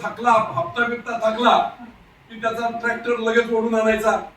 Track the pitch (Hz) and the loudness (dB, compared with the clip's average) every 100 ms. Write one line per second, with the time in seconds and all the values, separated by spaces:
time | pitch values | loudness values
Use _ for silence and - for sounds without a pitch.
0 | 202 220 240 220 - - - 240 233 240 | -10 -2 2 4 2 -4 -4 -2 -2 -2
1 | 240 226 220 226 170 - - - - - | -6 -2 -2 2 4 4 2 -6 -20 -20
2 | - _ _ 220 220 233 233 233 233 233 | -20 _ _ -6 -4 -2 -4 -2 -4 -2
3 | 247 233 220 233 233 220 226 220 220 214 | -2 -2 2 2 2 0 2 2 2 2
4 | 165 - - | 2 0 -4